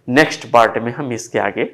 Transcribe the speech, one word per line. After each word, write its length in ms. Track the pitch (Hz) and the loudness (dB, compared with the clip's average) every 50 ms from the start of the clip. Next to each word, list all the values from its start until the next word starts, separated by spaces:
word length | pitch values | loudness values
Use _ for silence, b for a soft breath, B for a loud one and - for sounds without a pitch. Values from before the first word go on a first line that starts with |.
| B - | B 0
नेक्स्ट 400 | 123 139 160 - - - - 117 | 2 2 2 2 0 -10 -4 2
पार्ट 260 | - 120 113 107 - | 4 4 4 4 2
में 140 | 113 113 117 117 | -2 -6 -6 -6
हम 180 | 165 147 127 117 | -6 -6 -6 -6
इसके 260 | 110 - - - 117 | -8 -8 -4 -2 -2
आगे 300 | 98 104 98 107 127 - | -2 -2 -2 -4 -6 -6